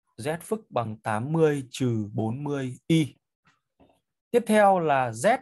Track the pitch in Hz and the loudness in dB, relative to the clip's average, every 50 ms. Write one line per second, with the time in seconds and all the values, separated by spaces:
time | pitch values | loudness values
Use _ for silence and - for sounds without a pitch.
0 | _ _ _ - 110 147 165 170 - - 220 220 - _ - 123 113 110 107 - | _ _ _ -10 -6 -6 -6 -6 -6 -6 -8 -8 -8 _ -6 -4 -4 -6 -8 -8
1 | - 120 107 107 120 147 160 165 160 151 147 139 131 123 - - 131 123 117 110 | -4 -4 -4 -2 -2 -2 0 2 2 2 2 0 -6 -10 -6 -4 -2 -2 0 -2
2 | 104 101 110 113 107 110 120 139 147 143 143 139 131 127 123 - _ - 165 160 | -4 -4 -4 -4 -4 -4 -4 -6 -6 -6 -6 -6 -6 -8 -10 -8 _ 0 0 0
3 | 147 117 - _ _ _ _ _ _ _ _ _ _ _ _ _ _ _ _ _ | 0 -2 -6 _ _ _ _ _ _ _ _ _ _ _ _ _ _ _ _ _
4 | _ _ _ _ _ _ - 240 240 226 214 214 202 196 190 180 165 151 139 135 | _ _ _ _ _ _ 0 0 2 2 4 6 6 6 6 4 2 2 2 2
5 | 127 120 110 113 147 208 254 262 | 0 -2 -2 -2 0 0 0 0